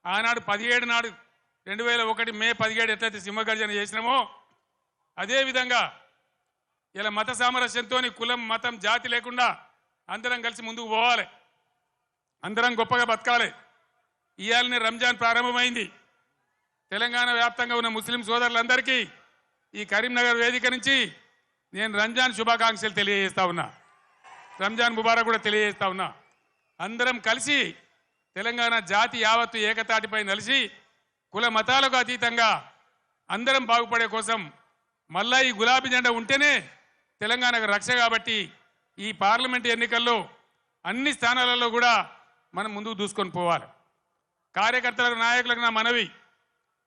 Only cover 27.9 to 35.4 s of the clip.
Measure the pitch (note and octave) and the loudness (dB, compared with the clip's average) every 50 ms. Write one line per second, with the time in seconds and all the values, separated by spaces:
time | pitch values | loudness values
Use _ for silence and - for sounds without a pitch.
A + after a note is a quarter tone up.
27.9 | _ _ _ _ _ _ _ _ - F#3 G#3 A#3 A#3+ A#3+ A#3 A#3 A#3 A3+ F#3+ E3 | _ _ _ _ _ _ _ _ -10 -6 -6 -4 -2 -2 0 0 0 0 0 0
28.9 | G3 G#3 A#3 A#3+ - A#3 A3 G#3+ A3+ A#3 A#3 A3+ A3+ A3 G#3 G#3+ A3 A3+ A3 - | 2 2 2 2 0 0 2 2 4 2 2 0 -2 -2 -2 0 0 -2 -2 -2
29.9 | A3+ A3 G#3 G3+ G#3+ G#3+ G#3 G3 G3 G#3+ G3+ A#3 C4+ C4+ A3+ F#3+ - - _ _ | -2 -2 -2 -2 -4 -4 -2 -2 -4 -4 -2 0 2 2 0 -2 -6 -14 _ _
30.9 | _ _ _ _ _ _ _ _ - G#3 A#3 A#3 A3 A3 G#3+ A#3+ C4 C#4 C4+ C4 | _ _ _ _ _ _ _ _ -4 -2 0 0 2 2 2 2 2 4 4 4
31.9 | B3+ B3+ A#3+ A#3 B3 A3 A#3+ A#3 A#3 A#3 A#3 G#3+ F#3 D3 - - - _ _ _ | 2 2 0 0 -2 -2 -2 0 2 2 2 2 2 0 -4 -10 -20 _ _ _
32.9 | _ _ _ _ _ _ _ - F3+ G#3+ B3 C4+ C4+ C4+ B3 A3 A#3 A#3 A#3 G3+ | _ _ _ _ _ _ _ -8 -6 -2 0 2 2 2 2 2 2 2 2 2
33.9 | A#3 A#3 A3+ G#3+ G#3+ A3 G#3 A3 A3+ G#3+ E3+ C3+ - _ _ _ _ _ _ _ | 0 0 0 0 -2 -4 -2 -2 -4 -4 -4 -8 -16 _ _ _ _ _ _ _
34.9 | _ _ _ - D#3 F#3 G#3 A#3+ B3+ C4 | _ _ _ -8 -4 -4 0 2 4 4